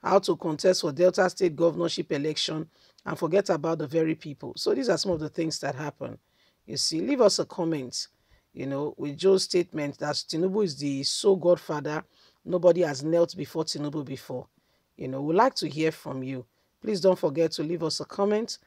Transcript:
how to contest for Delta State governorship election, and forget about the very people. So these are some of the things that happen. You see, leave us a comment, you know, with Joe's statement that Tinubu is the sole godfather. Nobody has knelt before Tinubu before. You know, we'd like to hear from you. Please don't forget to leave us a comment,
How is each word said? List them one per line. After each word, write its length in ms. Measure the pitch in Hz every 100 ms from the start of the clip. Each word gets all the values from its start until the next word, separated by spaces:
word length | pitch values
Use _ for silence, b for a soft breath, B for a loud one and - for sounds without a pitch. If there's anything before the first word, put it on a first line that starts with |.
how 160 | - 196
to 180 | 190 170
contest 460 | 170 151 190 180
for 100 | -
Delta 380 | 139 180 180 185
State 260 | - 185 147
governorship 560 | 170 165 170 - 165
election, 560 | 151 151 151 - 156 160 b b b -
and 120 | -
forget 300 | 165 180 202
about 300 | 170 160 165
the 80 | 147
very 280 | 160 160
people. 380 | 160 156 135 139 -
So 180 | -
these 160 | - 254
are 80 | 170
some 140 | 196
of 80 | 165
the 80 | 151
things 300 | - 160 147
that 160 | 139 131
happen. 420 | 151 - 143 113 _ _ _ _ -
You 100 | 139
see, 240 | - 160
leave 200 | 208 277
us 160 | 214 -
a 80 | -
comment, 640 | - 165 147 127 - - _ _ _ _
you 140 | - 135
know, 280 | 139 147 -
with 180 | 147 143
Joe's 280 | 185 190
statement 540 | - 175 175 156 147 -
that 180 | 147 147
Tinubu 480 | - 160 185 196
is 120 | 202 135
the 280 | 143 139
sole 320 | 135 - 214 190
godfather. 680 | 170 170 - 156 151 151 - b b b
Nobody 360 | - 180 175 175
has 240 | 170 135
knelt 320 | 147 170 170 -
before 260 | 143 160
Tinubu 420 | 156 147 147 151
before. 440 | 131 135 - - - _ _ _ _ -
You 100 | 135
know, 160 | 135
we'd 140 | 147 175
like 180 | 254 -
to 120 | 165
hear 240 | 143 156
from 320 | - 151 131
you. 200 | 131 135 123 _ _ _
Please 200 | - 202
don't 180 | 185 185
forget 340 | 156 143 165
to 100 | -
leave 220 | 151 170
us 160 | 160 -
a 40 |
comment, 540 | 151 - 202 208 226 -